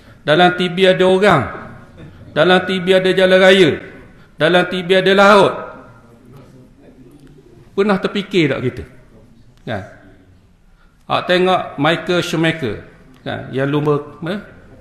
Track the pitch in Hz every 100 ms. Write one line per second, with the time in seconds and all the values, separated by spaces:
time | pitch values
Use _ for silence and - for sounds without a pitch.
0 | - - - 156 180 175 180 170 185 180
1 | 185 185 202 160 98 - - - - -
2 | - - - 147 170 185 185 190 175 190
3 | 185 185 190 185 190 196 165 107 - -
4 | - - - - 151 180 175 185 175 190
5 | 185 196 202 208 160 - - - - -
6 | - - - - - - - _ - -
7 | 131 - - - _ - - - 208 185
8 | 196 208 190 196 151 117 123 - - -
9 | _ - - _ - _ - 104 - -
10 | - - _ _ _ _ _ _ _ _
11 | - 113 - 180 185 180 - - 147 170
12 | - 175 165 160 160 160 120 92 - -
13 | - - - 110 - 123 139 147 151 147
14 | 147 - 160 202 - - - -